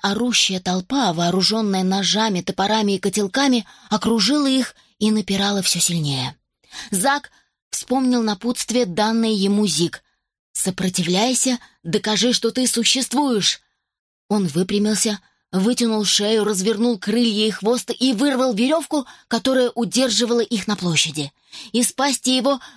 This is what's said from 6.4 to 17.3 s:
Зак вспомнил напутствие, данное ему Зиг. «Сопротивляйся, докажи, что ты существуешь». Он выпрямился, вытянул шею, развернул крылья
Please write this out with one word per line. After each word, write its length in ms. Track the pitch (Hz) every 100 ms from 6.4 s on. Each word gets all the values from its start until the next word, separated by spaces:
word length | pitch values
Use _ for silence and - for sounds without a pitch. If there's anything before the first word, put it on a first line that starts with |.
| _ _ _ - -
Зак 400 | 190 247 285 - _ _ _ _
вспомнил 520 | - - 254 254 247
напутствие, 640 | 220 202 233 247 - 233 220
данное 440 | 165 214 226 226
ему 360 | 214 196 202 214
Зиг. 360 | 147 170 - _ _ _ _ _
«Сопротивляйся, 1040 | - - 185 185 185 170 180 233 247 262 247 - _
докажи, 500 | 170 208 214 208 233
что 180 | 233 226
ты 160 | 254 254
существуешь». 920 | - 226 269 247 262 294 226 175 - _ _ _ _ _ _ -
Он 180 | 208 180
выпрямился, 760 | 147 185 202 208 214 226 202 _ _ _
вытянул 540 | 185 196 247 233 220
шею, 400 | 202 - 208 226
развернул 540 | 208 196 190 214 233 220
крылья 480 | - 220 240